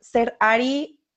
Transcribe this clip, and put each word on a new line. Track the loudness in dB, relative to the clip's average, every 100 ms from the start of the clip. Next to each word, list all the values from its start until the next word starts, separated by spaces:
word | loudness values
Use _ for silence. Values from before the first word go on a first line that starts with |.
ser | -6 -2 -2 0
Ari, | 0 2 0 -4 -8 _ _